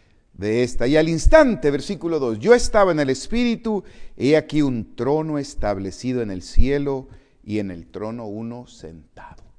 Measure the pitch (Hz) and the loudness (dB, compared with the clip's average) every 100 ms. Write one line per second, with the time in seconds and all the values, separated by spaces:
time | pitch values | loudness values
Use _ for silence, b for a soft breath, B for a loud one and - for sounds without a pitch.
0 | b b b - 101 113 123 - 123 151 | b b b -8 -2 0 0 0 2 2
1 | 160 165 - 320 277 202 147 139 139 180 | 2 4 6 6 6 2 -2 -2 -6 -6
2 | 165 160 127 107 156 240 - 214 190 156 | -4 -2 -2 0 4 4 4 2 2 2
3 | 135 131 - 233 240 220 226 208 - B | 0 -2 -2 -2 0 -2 -4 -6 -8 B
4 | B - 123 156 151 151 139 120 98 - | B -4 2 2 2 0 0 -2 -8 -6
5 | 123 151 156 147 139 - 104 98 95 - | -2 -2 -2 -6 -8 -4 -2 -2 -6 -8
6 | 123 123 110 92 - - 127 143 143 135 | -6 -4 -4 -8 0 4 4 4 -4 -6
7 | 135 b b b - 104 101 85 82 92 | -10 b b b -6 -6 -6 -10 -14 -10
8 | 107 120 107 104 113 120 123 - 80 82 | -10 -10 -12 -12 -12 -14 -18 -20 -20 -20
9 | 76 - - - - | -20 -20 -20 -20 -20